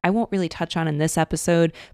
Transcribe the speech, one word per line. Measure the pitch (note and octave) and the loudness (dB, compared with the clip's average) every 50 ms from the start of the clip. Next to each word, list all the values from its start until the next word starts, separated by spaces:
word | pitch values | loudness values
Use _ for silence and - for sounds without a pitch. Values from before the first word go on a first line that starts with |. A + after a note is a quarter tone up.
| - | -2
I | F3 | 0
won't | G3 A3+ A#3 - | 0 0 0 -2
really | G3+ F#3+ F3+ D#3+ | -2 -2 -2 -2
touch | - - E3+ - - | -4 -6 -6 -4 -2
on | E3+ E3 | -2 -2
in | D#3 D3+ D3 | -2 0 0
this | D#3 D#3+ - | 0 0 2
episode, | E3+ D#3+ - - D#3 - - E3+ E3+ E3 E3 - - - - | 0 0 0 -2 -2 0 2 4 4 4 2 0 -6 -14 -20